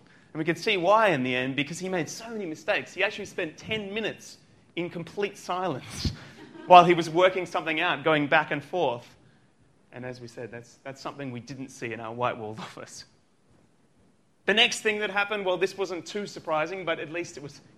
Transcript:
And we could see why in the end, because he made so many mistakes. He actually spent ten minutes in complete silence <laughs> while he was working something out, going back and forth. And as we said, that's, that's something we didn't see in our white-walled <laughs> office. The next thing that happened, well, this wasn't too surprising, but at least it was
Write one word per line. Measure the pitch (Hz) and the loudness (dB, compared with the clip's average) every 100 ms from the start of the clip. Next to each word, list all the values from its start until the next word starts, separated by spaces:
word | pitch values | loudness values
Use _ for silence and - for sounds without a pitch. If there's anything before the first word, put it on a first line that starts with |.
| - - - | -20 -20 -14
And | 151 | -4
we | 160 | -2
could | 165 | -2
see | 226 190 | 0 2
why | 175 220 208 | 4 6 6
in | 143 | 4
the | 127 127 | 0 0
end, | 131 143 | -2 -2
because | 143 170 | -4 -6
he | 185 | -4
made | 180 147 | -4 -4
so | - 233 | -8 -10
many | 220 175 | -8 -8
mistakes. | 156 - 175 - 175 | -8 -2 -2 -2 -2
He | |
actually | 202 208 180 | -2 -2 -10
spent | - 165 - | -6 -6 -8
ten | - 220 196 | -6 -6 -4
minutes | 220 190 113 - - _ _ _ 165 | -6 -6 -8 -16 -20 _ _ _ -8
in | 175 | -6
complete | 180 165 208 202 196 | -8 -10 -4 -6 -6
silence | - 180 185 127 - - - - - - | -6 -2 -2 -4 -8 -6 -6 -6 -16 -20
<laughs> | - - - | -20 -12 12
while | 180 | 12
he | 175 170 | 12 4
was | 160 | 2
working | 160 185 185 175 | 4 4 4 -4
something | 185 160 156 | -4 -2 -2
out, | 175 143 | 0 0
going | 156 151 143 | 2 4 6
back | 160 151 | 4 4
and | 147 | -4
forth. | - 180 139 120 - - - _ _ _ _ _ _ | -4 -2 0 -2 -10 -20 -20 _ _ _ _ _ _
And | 123 127 | -14 -12
as | 120 | -12
we | 117 | -16
said, | 135 113 | -14 -14
that's, | 117 117 - | -14 -20 -18
that's | 139 135 | -18 -14
something | 151 139 135 | -14 -10 -10
we | 120 | -10
didn't | 117 135 131 | -12 -12 -12
see | - 120 | -10 -10
in | 113 | -8
our | 113 | -10
white-walled | 120 123 113 107 110 | -4 -4 -4 -10 -10
<laughs> | |
office. | - - - - - _ _ _ _ _ _ _ _ _ _ _ _ _ - | -14 -14 -16 -16 -20 _ _ _ _ _ _ _ _ _ _ _ _ _ 0
The | |
next | 208 240 - | 2 2 0
thing | 214 208 | -2 -2
that | 208 | -2
happened, | 202 202 208 | -2 -2 -2
well, | 185 180 | -2 0
this | 190 - | -2 -4
wasn't | 180 175 - | -6 -6 -8
too | 208 185 | -8 -8
surprising, | - 170 156 165 190 165 | -10 -4 -2 -2 -6 -6
but | 160 | -6
at | 156 | -6
least | 170 170 - | -8 -10 -12
it | |
was | 165 - - | -16 -18 -20